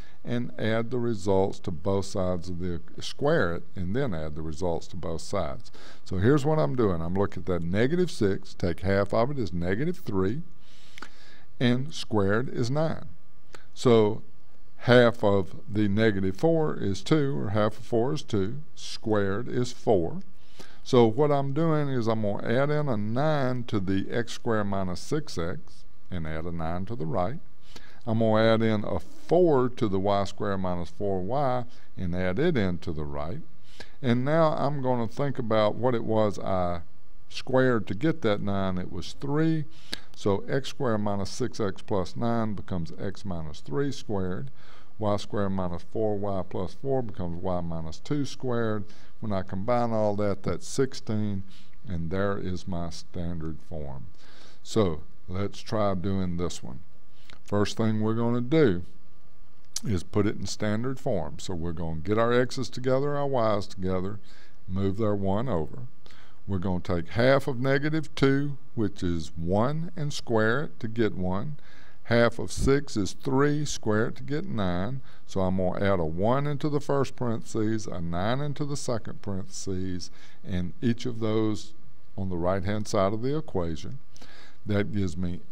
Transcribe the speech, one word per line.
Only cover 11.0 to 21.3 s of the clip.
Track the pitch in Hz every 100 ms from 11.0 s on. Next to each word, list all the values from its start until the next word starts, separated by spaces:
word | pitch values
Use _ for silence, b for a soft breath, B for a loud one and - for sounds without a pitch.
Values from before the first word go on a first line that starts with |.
| B B B B B -
and | 120 123 143
squared | - - 107 98 107 131
is | 120 117
nine. | 143 160 - - - - - - B B
So | - 131 117 107 117 - - - - - -
half | - 123 117 -
of | 104 101 87 - -
the | 104 104
negative | 101 113 95 95 95
four | 165 165 156 -
is | 110 95
two, | - 156 139 143
or | 120
half | 107 107 -
of | -
four | 117 123
is | 156
two, | - 104 95 139 151 -
squared | - - - 107 98 98 127
is | - 123
four. | - - 101 82 180 - - B B B B
So | - 123 113
what | 107 151